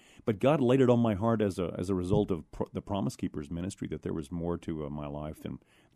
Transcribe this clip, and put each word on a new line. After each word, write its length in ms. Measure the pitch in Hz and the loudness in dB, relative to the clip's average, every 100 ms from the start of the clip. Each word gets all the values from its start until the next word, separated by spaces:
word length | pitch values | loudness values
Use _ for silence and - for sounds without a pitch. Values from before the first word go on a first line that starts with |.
| _ - | _ -6
But 140 | - 101 | -2 2
God 220 | 127 156 | 2 4
laid 200 | 120 135 | 4 6
it 80 | 123 | 6
on 120 | 120 | 6
my 140 | 117 | 4
heart 280 | 95 113 113 | 2 2 2
as 160 | 104 92 | 2 0
a, 160 | 85 - | -4 -4
as 140 | 92 | -2
a 60 | 92 | 0
result 340 | 90 104 101 | 2 2 2
of 180 | 85 - | -2 -6
pro-, 160 | - - | -8 -6
the 80 | 92 | -6
Promise 360 | - 101 131 - | -4 -2 -2 -4
Keepers 340 | 95 - 71 | -6 -6 -6
ministry 380 | 85 90 - 90 | -6 -6 -6 -8
that 140 | 78 | -6
there 100 | 95 | -6
was 180 | 87 73 | -6 -6
more 260 | 87 85 85 | -6 -4 -4
to, 280 | - 78 71 | -6 -6 -6
uh, 20 | |
my 200 | 73 73 | -8 -8
life 340 | 73 76 78 | -8 -8 -10
than, 160 | - 67 _ _ _ | -10 -12 _ _ _